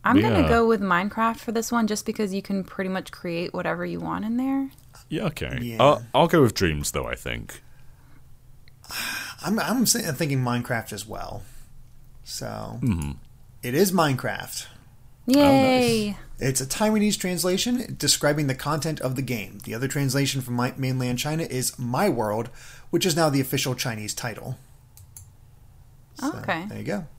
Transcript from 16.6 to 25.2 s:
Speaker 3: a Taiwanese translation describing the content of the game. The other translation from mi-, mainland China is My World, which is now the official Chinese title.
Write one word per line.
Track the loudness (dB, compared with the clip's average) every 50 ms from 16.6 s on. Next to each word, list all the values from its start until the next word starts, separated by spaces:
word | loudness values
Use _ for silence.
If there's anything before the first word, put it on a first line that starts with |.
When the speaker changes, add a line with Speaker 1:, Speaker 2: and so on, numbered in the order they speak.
Speaker 3:
a | -4
Taiwanese | -4 0 2 2 4 4 4 4 2 2 0
translation | -2 -2 -2 0 0 0 2 2 2 0 0 -2 -2 -6 -6 -2
describing | 2 2 2 4 4 2 2 2 0
the | 0 -2
content | -2 -2 -2 -2 0 0 -2 -4 -2
of | -2 -2 -2
the | -2
game. | -2 -2 -4 -4 -6 -10 -12 -12 -8
The | -8 -4
other | -4 -2 -2
translation | 0 0 0 2 2 2 2 2 0 -2
from | -4 -2 -2
mi-, | 0 0 -2 -2
mainland | -2 -2 -2 0 0 0 -2 -2 -2
China | -2 -2 -2 -2 -2
is | -2 -2 -2 -2 -4 -4 -4
My | -6 -2 0 2 2 2
World, | 2 2 0 0 0 -2 -4 -6 -10 -16 -18 -18 -18 -18 -8 -2
which | -2 0 2
is | 2 2
now | 4 4 4
the | 4 2
official | 0 0 -2 -2 0 -2 -2
Chinese | -2 -4 -4 -4 -6 -6 -8 -8
title. | -6 -6 -6 -8 -8 -8 -10 -10 -10 -12 -20 -20 -20 -20 -20 -20 -20 -20 -20 -20 -20